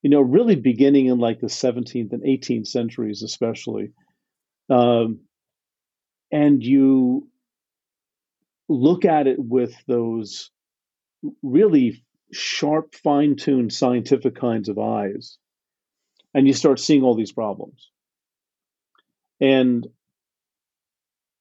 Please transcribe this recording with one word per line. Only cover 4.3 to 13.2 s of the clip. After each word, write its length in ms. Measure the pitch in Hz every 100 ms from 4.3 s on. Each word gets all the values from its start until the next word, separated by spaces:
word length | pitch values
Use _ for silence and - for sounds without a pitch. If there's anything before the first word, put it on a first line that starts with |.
| _ _ _ _
um, 520 | 123 120 117 113 113 _ _ _ _ _ _ _ _ _ _ _
and 320 | 151 147 143
you 640 | 117 139 135 135 127 131 - _ _ _ _ _ _ _ _ _ _ _ _ _ -
look 360 | 139 135 180
at 240 | 196 156 135
it 80 | 127
with 380 | 120 127 120 - -
those 640 | 120 117 113 104 - - _ _ _ _ _ _ _ - -
really 600 | 139 135 208 151 120 - _ _ _
sharp, 640 | - - - 147 156 160 -
fine-tuned 760 | 160 143